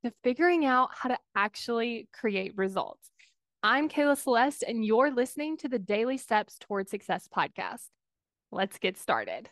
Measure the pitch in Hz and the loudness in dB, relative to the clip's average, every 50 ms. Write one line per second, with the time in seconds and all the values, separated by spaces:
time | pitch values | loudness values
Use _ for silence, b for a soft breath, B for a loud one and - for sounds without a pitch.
0 | - 240 - _ - 247 247 247 330 359 349 330 302 262 254 254 262 - - - | -6 -8 -8 _ 0 0 2 4 4 4 4 4 4 4 4 4 2 2 -2 -6
1 | - 254 247 - _ _ _ 202 202 214 _ - - - 233 233 226 240 233 226 | -2 -2 -2 -2 _ _ _ -2 -2 -2 _ -8 -6 -2 -2 0 0 -2 -4 -6
2 | - _ - - - 220 202 190 190 196 202 196 190 190 190 185 - - 50 _ | -10 _ -14 -4 -2 0 0 0 -2 -4 -2 -2 -2 0 0 -2 -4 -4 -8 _
3 | _ - _ b b b b _ _ _ _ _ - 214 240 277 302 302 - 302 | _ -20 _ b b b b _ _ _ _ _ 0 2 2 2 2 0 2 2
4 | 294 285 285 277 - 269 240 233 247 285 277 - - - 233 226 220 214 220 233 | 4 4 2 2 2 2 4 4 4 2 0 -4 -6 -4 -2 -2 2 2 4 4
5 | 269 294 269 240 254 262 - 302 294 311 311 311 - 269 254 233 185 - 208 214 | 4 4 2 0 -2 -2 -4 -8 -6 -6 -6 -6 -6 -4 -4 -4 -2 0 0 0
6 | 226 254 269 254 - - 226 214 208 _ - - - _ 208 196 196 - - 196 | 0 0 -2 -6 -2 0 0 0 0 _ -12 -20 -10 _ -4 -4 -4 -4 -8 -10
7 | - - - 190 - _ - 190 160 - _ - - - 240 233 - - _ _ | -4 -4 -4 -4 -4 _ -2 -2 -2 -2 _ -10 -10 -10 -10 -12 -16 -20 _ _
8 | _ _ _ _ _ _ _ _ _ _ - 180 196 196 - - - 185 190 - | _ _ _ _ _ _ _ _ _ _ -4 -4 -4 -4 -4 -4 -4 -4 -4 -4
9 | - - 147 113 104 92 90 123 220 - | -2 -2 -2 -2 -2 -6 -10 -10 -12 -16